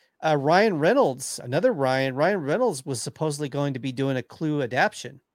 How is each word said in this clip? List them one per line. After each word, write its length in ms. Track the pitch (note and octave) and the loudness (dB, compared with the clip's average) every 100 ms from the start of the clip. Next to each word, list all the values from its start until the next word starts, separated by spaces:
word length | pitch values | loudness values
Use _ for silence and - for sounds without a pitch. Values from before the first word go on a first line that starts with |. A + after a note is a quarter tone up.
| _ _ D#3+ | _ _ 0
uh, 100 | D3 | 2
Ryan 400 | C#3 F3+ A3 D#3 | 4 4 4 2
Reynolds, 600 | E3 C4+ E3+ C3+ - - | 2 4 2 0 -8 -10
another 300 | B2 C#3+ B3+ | -4 0 2
Ryan, 440 | E3 C3 C3 C3+ C3 | 2 2 2 0 2
Ryan 260 | E3+ G3+ | 0 0
Reynolds 440 | C#3 G3 B3+ C#3 C#3+ | 0 0 0 -2 -6
was 160 | A#2+ | -6
supposedly 460 | - - D#3 C#3+ C#3+ | -6 -4 -4 -4 -4
going 260 | C#3+ C#3+ C3 | -2 -2 -4
to 40 | |
be 120 | C3 | -6
doing 260 | B2 C3+ C3 | -2 -2 -2
a 60 | |
Clue 380 | - - D#3 D3 | -6 -6 -4 -2
adaptation. 600 | A#2+ B2 G#3 - B2 C#3 _ | -2 0 0 -2 -16 -16 _